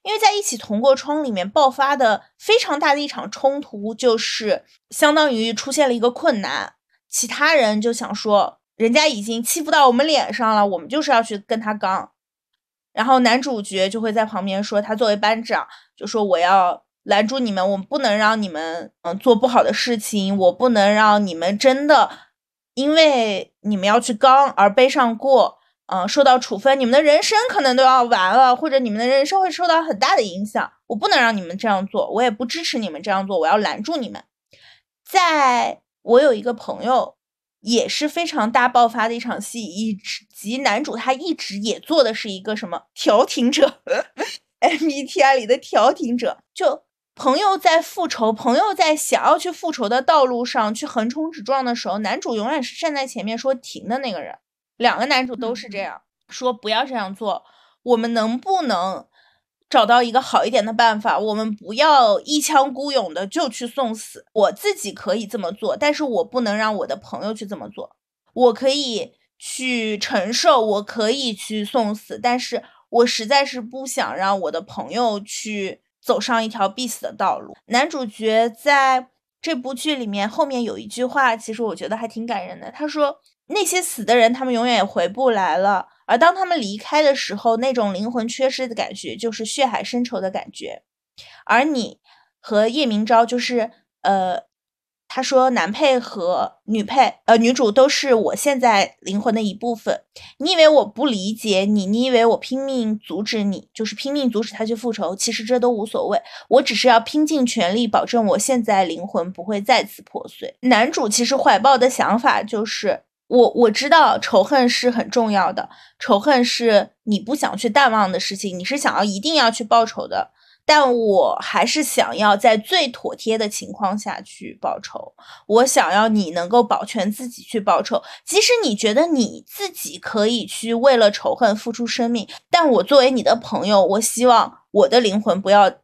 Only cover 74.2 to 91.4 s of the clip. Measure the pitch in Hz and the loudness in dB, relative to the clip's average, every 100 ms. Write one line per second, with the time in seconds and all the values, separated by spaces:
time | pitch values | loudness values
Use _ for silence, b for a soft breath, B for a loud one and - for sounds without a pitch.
74.2 | 190 196 165 160 - - 131 190 240 208 | -2 -2 -4 -8 -10 -12 -8 -2 -2 -2
75.2 | 208 - 220 214 190 - _ _ - 202 | -8 -14 -10 -8 -8 -10 _ _ -4 -4
76.2 | 214 233 220 226 196 202 254 - - 208 | 0 -2 -4 -4 -4 -4 -10 -8 -12 -4
77.2 | 190 104 - - _ 233 302 302 247 - | -4 -4 -8 -20 _ -2 -2 -4 -10 -6
78.2 | 220 220 233 226 285 285 269 254 247 _ | -2 2 0 -2 0 2 4 0 -2 _
79.2 | _ _ - 311 247 262 302 285 226 202 | _ _ -8 -6 -6 -8 -6 -4 -4 -4
80.2 | 202 214 302 262 226 101 208 240 247 277 | -4 -2 -2 -2 -4 -8 -12 -6 -4 0
81.2 | 262 226 220 220 226 - 156 220 233 226 | 0 0 -8 -6 -6 -6 -8 -6 -8 -10
82.2 | 233 208 185 180 - - 302 302 285 285 | -8 -8 -8 -14 -16 -10 -8 -2 -2 -2
83.2 | _ _ _ 370 359 359 359 - 202 247 | _ _ _ -4 -2 -2 -4 -8 0 4
84.2 | 226 247 262 240 247 233 196 202 175 208 | 4 2 -4 -2 0 0 0 -2 -4 0
85.2 | 262 220 185 160 196 196 - b b 240 | 0 2 0 0 2 0 -4 b b 4
86.2 | 320 381 370 339 208 208 - 302 302 277 | 4 4 -2 -2 -4 -10 -2 2 2 0
87.2 | - 202 233 226 262 247 208 185 214 247 | -4 -4 -2 0 -2 -2 -2 -4 -6 -6
88.2 | 226 240 269 262 254 226 - 190 - 117 | -6 -2 -2 -2 -8 -6 -8 -8 -12 -8
89.2 | 226 214 220 - 254 214 202 240 247 220 | -8 -8 -10 -2 -2 -2 -6 -4 -4 -6
90.2 | 185 190 - - - - _ _ _ _ | -6 -8 -12 -14 -14 -16 _ _ _ _
91.2 | B B | B B